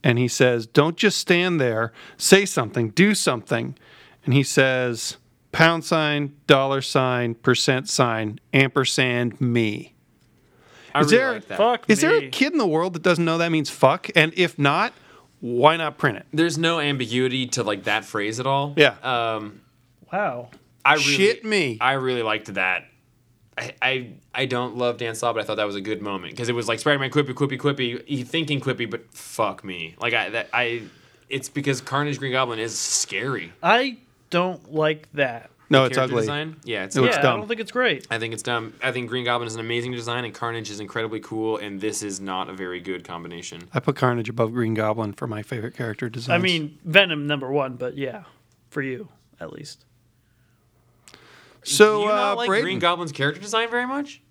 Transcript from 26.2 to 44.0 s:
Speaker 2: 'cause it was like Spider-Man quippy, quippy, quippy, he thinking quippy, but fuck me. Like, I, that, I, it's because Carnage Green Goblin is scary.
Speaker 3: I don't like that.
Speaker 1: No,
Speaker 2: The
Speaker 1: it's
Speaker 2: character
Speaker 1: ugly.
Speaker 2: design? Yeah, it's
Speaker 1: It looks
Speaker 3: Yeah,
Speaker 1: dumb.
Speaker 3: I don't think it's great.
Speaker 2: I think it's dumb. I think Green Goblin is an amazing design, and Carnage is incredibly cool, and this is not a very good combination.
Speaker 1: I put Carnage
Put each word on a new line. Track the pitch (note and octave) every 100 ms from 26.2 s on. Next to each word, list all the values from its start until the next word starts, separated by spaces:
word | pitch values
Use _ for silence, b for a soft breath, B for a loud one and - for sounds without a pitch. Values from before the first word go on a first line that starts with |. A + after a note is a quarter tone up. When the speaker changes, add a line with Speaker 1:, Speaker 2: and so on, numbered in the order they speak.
| E2+ -
Speaker 2:
'cause | A#2+
it |
was | A#2+ A#2
like | A2+
Spider-Man | D3+ C#3+ C3+
quippy, | D3 C#3+
quippy, | B2+ C#3 C3
quippy, | C#3+ C3+ B2 A#2+ -
he | C#3+
thinking | B2 E3 D3 C#3
quippy, | C3+ A2+ A#2
but | A2+ -
fuck | - - - G#2 F#2
me. | F#2+ F2+ D#2+ F2
Like, | A#2
I, | A#2 F#2+
that, | A2 -
I, | A#2+ A#2+ A#2 G2+ b b b _
it's | C#3 C3+
because | C#3+ C#3+ C3
Carnage | - C3+ D3 C#3+
Green | C#3
Goblin | C3 B2+ A2
is | A2+ -
scary. | - - - G2 B2+ A#2 E2+ -
Speaker 3:
I | E3+ A#3 C4+ A#3 _ _ _
don't | F3 F#3 F#3 -
like | D#3 D#3 D#3 -
that. | D3 C3 A#2 - _ _
Speaker 1:
No, | C3+
Speaker 2:
The | C3
Speaker 1:
it's | C3
Speaker 2:
character | B2+ A#2
Speaker 1:
ugly. |
Speaker 2:
design? | A2 D3 D#3 D#3
Yeah, | A#2+ G#2+
it's | G2 -
Speaker 1:
It |
looks | B2 G#3
Speaker 3:
Yeah, |
Speaker 1:
dumb. | C#3
Speaker 3:
I | A#2
don't | G#3+
think | A3+
it's | G#3
great. | B3 B3 C#3 -
Speaker 2:
I | A2+
think | A2+
it's | A2
dumb. | - A#2+ A2 -
I | C3
think | B2 A#2+
Green | B2+
Goblin | A#2+ A#2+ A#2
is |
an | A2+
amazing | A2+ A#2+ B2
design, | A#2+ A#2 A#2+ A#2
and |
Carnage | G2+ A#2 A2+ G#2+
is | G#2
incredibly | G2+ A#2 A2 A2
cool, | - A2 A2 A2
and | G#2 G2
this | G#2+ G#2
is | G#2 F#2+
not | G2 F#2 F2+
a |
very | F#2 F#2 F2+
good | F2+ F2+
combination. | - E2+ E2+ E2+ - E2+ F2
Speaker 1:
I | C3
put | -
Carnage | C3+